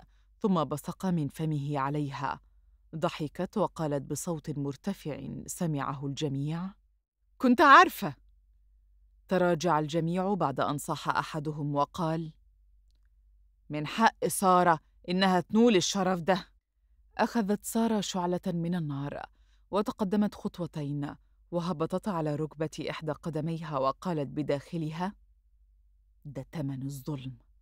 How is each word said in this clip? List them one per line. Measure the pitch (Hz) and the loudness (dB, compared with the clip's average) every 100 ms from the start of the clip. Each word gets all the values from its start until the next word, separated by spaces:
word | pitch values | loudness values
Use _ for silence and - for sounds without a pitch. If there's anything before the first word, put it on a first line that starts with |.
| - _ _ _ | -10 _ _ _
ثم | 214 175 | 0 2
بصق | 135 147 - - 190 | 0 -4 -8 -6 -2
من | 175 143 | 0 -2
فمه | - 160 147 139 143 | -2 -2 -2 -2 -2
عليها. | 139 147 143 131 - - _ _ _ _ - 160 | -2 -2 -4 -4 -6 -8 _ _ _ _ -14 -4
ضحكت | 165 - 151 - 180 214 | -4 -2 -6 -6 -4 -2
وقالت | 165 - 156 143 | -2 -2 -2 -2
بصوت | 139 147 - 160 - 143 | -4 -6 -6 -6 -6 -6
مرتفع | 139 139 202 196 156 131 - 135 - | -6 -6 -6 -6 -8 -8 -10 -10 -10
سمعه | - 170 143 - 143 139 | -4 -2 -2 -4 -6 -6
الجميع: | 135 151 135 147 165 185 - _ _ _ _ _ - | -4 -4 -2 -4 -4 -8 -12 _ _ _ _ _ 2
"كنت | 247 247 | 4 8
عارفة." | 294 302 359 - 165 - _ _ _ _ _ _ _ _ _ _ - | 10 10 10 4 -8 -8 _ _ _ _ _ _ _ _ _ _ 0
تراجع | 185 175 165 175 151 | 2 4 2 2 2
الجميع | 151 165 165 180 190 | 2 0 0 0 0
بعد | 196 147 139 | 0 0 0
أن | 131 147 | 0 -2
صاح | - 147 151 | -4 -6 -2
أحدهم | 139 - 160 147 151 147 | -2 -2 -4 -6 -4 -2
وقال: | 143 143 - 160 165 156 - _ _ _ _ _ _ _ _ _ _ _ _ - | 0 0 0 -2 -2 -6 -12 _ _ _ _ _ _ _ _ _ _ _ _ -10
"من | 151 151 | -6 -4
حق | - 226 - 180 | 4 4 4 -2
سارة | - 190 180 180 160 _ _ - | 2 6 6 6 4 _ _ -4
إنها | 180 190 180 | 2 4 4
تنول | - 214 240 185 | 2 4 6 6
الشرف | - 202 185 180 | 2 0 0 0
ده." | 156 185 - _ _ _ _ _ _ - | 0 0 -2 _ _ _ _ _ _ -2
أخذت | 226 240 190 208 | 0 0 0 -2
سارة | - 226 226 214 | -2 0 0 0
شعلة | - 190 175 180 190 | -2 -2 -2 -2 -2
من | 170 170 | -2 -2
النار، | 180 147 139 143 - - _ _ _ - | -2 -4 -6 -6 -8 -14 _ _ _ -4
وتقدمت | 190 214 - 196 208 208 | -2 -2 -2 0 2 0
خطوتين، | - 208 - 165 160 143 143 143 - _ _ - | -2 -10 -8 -8 -6 -6 -4 -6 -10 _ _ -6
وهبطت | 175 170 156 160 185 220 | -4 -4 -4 -2 -4 -4
على | 170 151 147 | -2 -2 -2
ركبة | 156 147 156 - - | -4 -6 -6 -6 -8
إحدى | - 156 | -6 -6
قدميها، | 139 170 156 160 160 160 143 | -6 -6 -4 -4 -6 -4 -2
وقالت | 135 - 185 156 135 | -2 -2 -4 -4 -4
بداخلها: | 147 143 143 - 170 156 160 185 - _ _ _ _ _ _ _ _ _ _ | -4 -2 -4 -4 -6 -6 -4 -6 -6 _ _ _ _ _ _ _ _ _ _
"ده | 147 135 127 | -14 -12 -10
تمن | 165 139 131 | -6 -6 -4
الظلم." | 139 139 143 139 131 123 _ _ | -8 -8 -8 -8 -8 -14 _ _